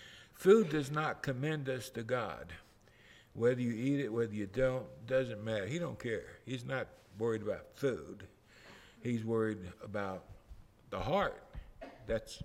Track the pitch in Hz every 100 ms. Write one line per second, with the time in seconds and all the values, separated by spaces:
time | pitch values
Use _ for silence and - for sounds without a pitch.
0 | - - - - 185 226 175 151 135 151
1 | 151 - - 127 151 156 131 127 - 113
2 | 113 123 104 60 85 - - - - -
3 | - - - - 117 127 120 110 131 143
4 | 120 117 113 104 98 117 127 127 - -
5 | 113 131 123 107 110 107 98 160 160 110
6 | 120 104 - - - 123 123 131 110 -
7 | - 101 117 110 104 92 - - 135 98
8 | 71 98 95 - _ - - - - -
9 | 120 117 113 113 110 104 87 - 104 104
10 | 98 92 - - - - - - - 95
11 | 101 190 165 - - - - - - -
12 | - 110 - -